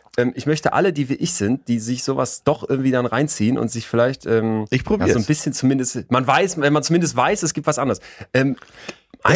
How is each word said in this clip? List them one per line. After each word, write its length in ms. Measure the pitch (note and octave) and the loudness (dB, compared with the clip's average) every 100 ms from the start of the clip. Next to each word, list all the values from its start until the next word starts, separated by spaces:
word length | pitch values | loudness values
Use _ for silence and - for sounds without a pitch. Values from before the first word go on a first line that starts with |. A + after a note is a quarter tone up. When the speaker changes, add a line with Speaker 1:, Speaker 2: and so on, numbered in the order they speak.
| _ - | _ -2
Speaker 1:
ähm, 140 | B2 - | -2 0
ich 100 | C#3+ | -2
möchte 280 | D3+ - | 0 0
alle, 200 | C#3+ F#3+ | 2 2
die 160 | D3+ C3 | 0 -2
wie 60 | C#3 | -2
ich 180 | F3 | -2
sind, 340 | - G#2 C3 - | -2 0 -2 -2
die 120 | A#2 | -4
sich 240 | A2 B2+ | -2 -4
sowas 400 | - C3+ B2+ - | -2 -2 -2 -2
doch 240 | - D3+ - | -2 -2 -2
irgendwie 220 | C3+ C3+ | 0 2
dann 140 | B2 A#2+ | 0 0
reinziehen 500 | A#2 D3 - G#2+ C3 | 0 0 0 0 0
und 120 | A#2 | -2
sich 160 | A2+ - | -4 -2
vielleicht, 380 | A#2 B2 C3+ - | 2 2 0 0
ähm, 380 | A2+ A2+ A2 G#2+ | 0 2 -2 -2
Speaker 2:
Ich 140 | C3 - | -2 0
probier's. 240 | G#3 F#3 | 0 0
Speaker 1:
ja, 40 | A#2+ | 0
so 40 | |
ein 60 | G#2+ | 0
bisschen 260 | D3+ D3+ | -2 -2
zumindest, 560 | C3 C3 C3+ B2 A#2+ - | 0 0 2 -2 -4 0
man 140 | B2+ B2+ | 0 2
weiß, 360 | C#3 F#3+ E3 | 2 2 2
wenn 100 | C#3+ | 2
man 120 | D3+ | 2
zumindest 320 | - E3+ E3+ A#2+ | 2 2 2 0
weiß, 280 | C#3 G#3 | 0 0
es 100 | D#3+ | -2
gibt 120 | - D3+ | -2 -2
was 120 | C3 | 0
anderes. 200 | C3 G2 - - - | 0 -2 -6 -20 -2
Ähm, 220 | B2+ C3+ B2+ - - - - _ - | 0 0 -2 -12 -20 -18 -18 _ -4
Speaker 2:
Das 80 | - | 2